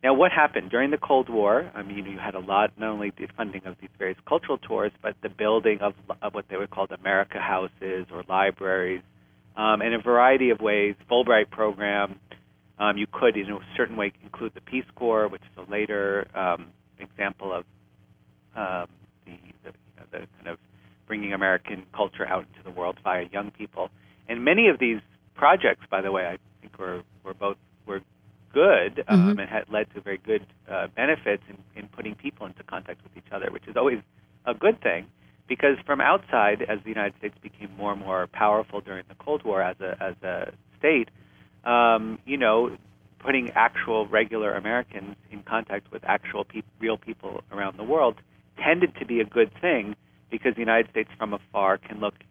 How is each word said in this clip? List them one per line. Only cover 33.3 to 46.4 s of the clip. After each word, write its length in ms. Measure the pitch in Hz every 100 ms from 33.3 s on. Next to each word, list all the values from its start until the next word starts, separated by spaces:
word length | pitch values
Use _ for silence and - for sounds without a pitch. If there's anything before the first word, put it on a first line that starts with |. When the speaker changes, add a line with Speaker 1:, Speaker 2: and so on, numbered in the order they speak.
Speaker 1:
other, 180 | 101 95
which 160 | - -
is 100 | 110
always 220 | 135 120 - _ _ _ -
a 80 |
good 260 | 113 190 226
thing, 260 | 117 85 95 _ _ _ _
because 280 | 127 143 135
from 160 | - 143
outside, 640 | 135 185 - 123 104 104
as 160 | 117 104
the 60 | 107
United 280 | 110 101 -
States 180 | 104 -
became 280 | 107 _ 101 92
more 160 | 104
and 80 | 98
more 260 | 95 95 90
powerful 520 | - 107 107 110 101
during 240 | 101 92 92
the 60 | 92
Cold 280 | - 151
War 180 | 120 98
as 140 | 90 92
a, 160 | 95 92
as 120 | 95 90
a 300 | 95 90 90 - _ _
state, 300 | 147 151 113 - - _ - _
um, 540 | - 123 117 113 110 110 -
you 100 | 139
know, 400 | 120 110 123 - - _ _ _
putting 320 | 127 135 120
actual 560 | - 113 - - 110 101
regular 460 | 107 107 113 107
Americans 640 | 101 101 120 120 104 98 101 _
in 120 | 104
contact 480 | 98 113 113 101 -
with 100 | 110
actual 400 | - 104 - 107